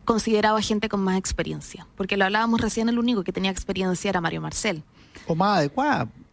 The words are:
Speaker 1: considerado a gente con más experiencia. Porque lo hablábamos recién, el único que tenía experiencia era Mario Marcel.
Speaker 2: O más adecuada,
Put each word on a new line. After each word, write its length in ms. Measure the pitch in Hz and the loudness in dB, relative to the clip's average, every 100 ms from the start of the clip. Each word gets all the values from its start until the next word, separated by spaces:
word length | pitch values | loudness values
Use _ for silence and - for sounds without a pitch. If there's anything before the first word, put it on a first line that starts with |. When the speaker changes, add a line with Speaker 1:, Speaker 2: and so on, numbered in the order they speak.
Speaker 1:
considerado 520 | - 226 226 214 214 214 | 0 0 2 2 4 2
a 40 | |
gente 280 | 202 208 214 | 0 -2 0
con 100 | 202 | 0
más 160 | 190 190 | 0 0
experiencia. 720 | - - 160 151 - - - - | -2 -4 -4 -6 -12 -18 -14 -6
Porque 220 | 190 196 | -2 2
lo 80 | 190 | 2
hablábamos 340 | 214 233 226 | 2 2 2
recién, 300 | 220 226 226 | 0 0 0
el 80 | 240 | 2
único 260 | 233 220 | 2 0
que 80 | 180 | 0
tenía 180 | 180 190 | -2 -2
experiencia 600 | 185 - 190 190 175 202 | -2 -4 -2 -2 0 0
era 100 | 185 | 0
Mario 220 | 165 160 | -2 -4
Marcel. 400 | 156 - 220 156 - - - - - | -6 -4 -4 -4 -8 -20 -20 -12 -4
Speaker 2:
O 80 | |
más 240 | 165 196 190 | 0 2 4
adecuada, 500 | 143 - 294 226 127 - - | 2 0 0 0 -2 -10 -20